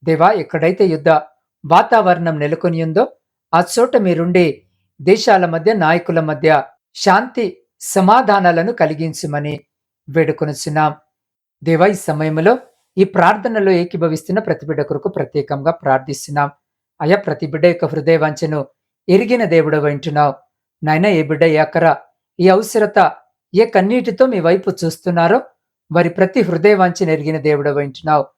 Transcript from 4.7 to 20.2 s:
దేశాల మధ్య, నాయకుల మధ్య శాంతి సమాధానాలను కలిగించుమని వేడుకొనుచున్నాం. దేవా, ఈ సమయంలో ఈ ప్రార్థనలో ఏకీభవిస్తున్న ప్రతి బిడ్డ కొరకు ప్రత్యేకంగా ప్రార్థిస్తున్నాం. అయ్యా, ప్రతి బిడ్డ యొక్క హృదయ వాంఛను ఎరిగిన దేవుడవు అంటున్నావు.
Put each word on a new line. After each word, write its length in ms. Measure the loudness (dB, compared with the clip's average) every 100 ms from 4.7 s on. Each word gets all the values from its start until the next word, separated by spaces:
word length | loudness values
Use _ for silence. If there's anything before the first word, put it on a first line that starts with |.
| _ _ _
దేశాల 460 | 0 2 4 2 2
మధ్య, 240 | -2 -2
నాయకుల 460 | 0 2 0 0 -2
మధ్య 300 | -2 -2 2 2 0 _ _ -6
శాంతి 500 | 2 2 0 -6 -6 -6 _ _ -6
సమాధానాలను 800 | 0 4 4 4 2 2 2 -2
కలిగించుమని 800 | -2 -2 -2 -8 -8 -8 -6 -8 -10 _ _ _ _ -6
వేడుకొనుచున్నాం. 840 | -2 0 -2 -4 -6 -4 0 0 -2 _ _ _ _ _ _
దేవా, 260 | -2 2 2
ఈ 100 | 0
సమయంలో 520 | -4 -4 -2 0 2 0 -4 _ _ -2
ఈ 60 | -2
ప్రార్థనలో 680 | 2 2 2 -2 -2 0
ఏకీభవిస్తున్న 680 | 0 0 -4 -4 -4 -4 -6
ప్రతి 260 | -4 -6 -6
బిడ్డ 160 | -6
కొరకు 280 | -4 -4 -6
ప్రత్యేకంగా 640 | -6 -6 -6 -6 -4 -4
ప్రార్థిస్తున్నాం. 760 | -4 0 -2 -2 -12 -8 -4 -4 -6 _ _ _ _
అయ్యా, 180 | 0 0
ప్రతి 280 | 0 -8 -8
బిడ్డ 180 | 0 0
యొక్క 200 | 2 -4
హృదయ 320 | -4 0 0
వాంఛను 420 | 0 -4 -6 -6 -8 _ _ _ 0
ఎరిగిన 360 | 2 2 -2 2
దేవుడవు 420 | 2 2 0 -2
అంటున్నావు. 460 | -4 -4 0